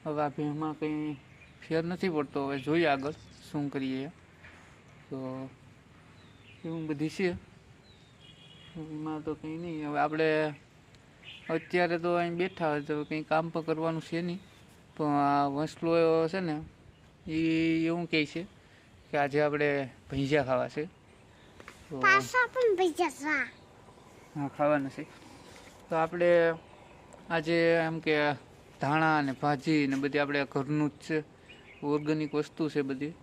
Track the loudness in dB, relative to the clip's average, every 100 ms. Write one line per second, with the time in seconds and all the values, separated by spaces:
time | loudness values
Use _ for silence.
0 | -4 -2 -2 -2 -4 -2 -4 -4 -4 -4
1 | -6 -8 -14 -20 -20 -20 -4 -2 -2 -2
2 | -2 0 -2 -2 -2 -4 0 2 4 2
3 | -2 -8 -14 -20 -10 -6 -4 -4 -4 -4
4 | -6 -12 -20 -20 -20 -20 -20 -20 -20 -20
5 | -12 -10 -8 -8 -12 -16 -20 -20 -20 -20
6 | -20 -20 -20 -20 -20 -14 -10 -8 -6 -4
7 | -4 -2 -2 -2 -12 -20 -20 -20 -20 -20
8 | -20 -20 -20 -20 -20 -20 -18 -14 -12 -8
9 | -8 -6 -6 -6 -6 -8 -8 -6 -4 0
10 | 0 2 4 4 2 -2 -16 -20 -20 -20
11 | -20 -20 -20 -18 -4 -4 0 2 2 2
12 | 2 2 0 0 -4 0 0 0 -2 -4
13 | -4 -6 0 0 0 -4 -2 -2 0 -2
14 | -4 -6 -4 -6 -12 -20 -20 -20 -20 -4
15 | 0 2 4 4 2 0 -4 -2 2 4
16 | 4 4 2 -2 -4 -4 -8 -18 -20 -20
17 | -20 -20 -6 -2 2 2 2 2 0 -2
18 | 0 0 0 -4 -10 -14 -20 -20 -20 -20
19 | -4 0 0 2 2 2 0 0 -2 -10
20 | -10 -4 2 2 4 0 0 -6 -8 -12
21 | -20 -20 -20 -20 -20 -20 -20 -20 -12 0
22 | 4 4 4 0 0 2 2 4 2 2
23 | -2 -2 -2 -2 -2 -8 -20 -20 -20 -20
24 | -20 -20 -14 -8 -8 0 2 2 0 -8
25 | -16 -16 -20 -20 -20 -20 -20 -20 -4 -2
26 | -2 2 6 6 6 0 -8 -20 -20 -20
27 | -20 -20 -4 -2 2 4 4 4 2 -2
28 | 0 2 4 0 -6 -20 -20 -4 0 4
29 | 4 4 2 0 0 0 2 2 2 0
30 | 0 0 0 0 0 -2 0 0 0 -2
31 | -4 -4 -4 -16 -20 -20 -20 -10 -2 -2
32 | 0 0 0 -2 -4 -2 -2 0 -2 -4
33 | -6 -8